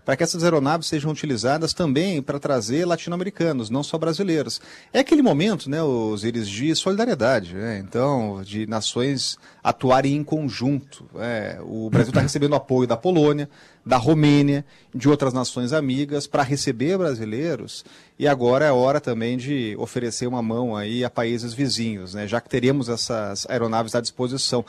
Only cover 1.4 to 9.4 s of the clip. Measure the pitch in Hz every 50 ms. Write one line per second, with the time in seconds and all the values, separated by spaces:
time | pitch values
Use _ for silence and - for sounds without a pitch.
1.4 | 104 127 147 160 160 - - - 175 143 127 151 180 202 175 143 131 - 139 143
2.4 | - 147 139 123 104 110 131 160 180 175 170 160 - 170 175 180 180 202 - -
3.4 | 165 165 147 123 110 104 120 139 147 - - 160 160 165 156 165 202 185 160 151
4.4 | 123 113 - - - - - - - _ - 254 269 - 339 302 262 208 147 143
5.4 | 180 226 196 143 - 135 143 160 160 143 123 117 110 107 107 98 104 120 117 120
6.4 | 107 101 98 110 139 160 156 - - 190 202 202 240 247 185 131 110 127 131 110
7.4 | 90 85 92 95 110 117 107 98 95 90 - 117 131 143 143 123 110 104 98 98
8.4 | 95 98 101 107 110 110 110 110 104 - - 120 127 143 139 123 - - - -